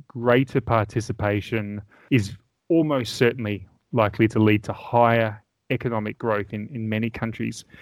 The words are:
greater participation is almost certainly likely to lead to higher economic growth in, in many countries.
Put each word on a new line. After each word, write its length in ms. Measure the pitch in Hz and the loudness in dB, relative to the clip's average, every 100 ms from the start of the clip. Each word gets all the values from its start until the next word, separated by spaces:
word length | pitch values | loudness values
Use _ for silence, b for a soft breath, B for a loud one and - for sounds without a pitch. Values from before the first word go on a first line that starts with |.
| - | -16
greater 540 | 120 120 123 135 135 | -4 2 2 2 -2
participation 1200 | - 117 101 120 110 110 104 104 - 113 104 101 - b b | 0 0 0 -4 -6 -4 -2 -2 -2 -6 -6 -10 -14 b b
is 260 | 127 98 - _ _ - | 0 0 -6 _ _ 0
almost 480 | 165 156 135 113 - | 2 2 -2 -4 0
certainly 500 | 120 117 107 98 - _ _ | 0 2 -6 -6 -10 _ _
likely 360 | 123 104 - 113 | 0 2 4 2
to 100 | 113 | 4
lead 240 | 107 107 | 4 4
to 100 | - | 0
higher 680 | - - 120 117 117 110 104 _ _ - | -10 -2 4 4 4 0 -6 _ _ -6
economic 480 | 127 123 110 107 - | -4 -2 -4 -4 -4
growth 340 | 117 104 98 | -2 -2 -4
in, 160 | 104 107 | -8 -10
in 180 | 127 110 | -8 -4
many 220 | 110 113 | -2 -4
countries. 560 | - 113 110 113 - - B | -4 -8 -6 -8 -8 -18 B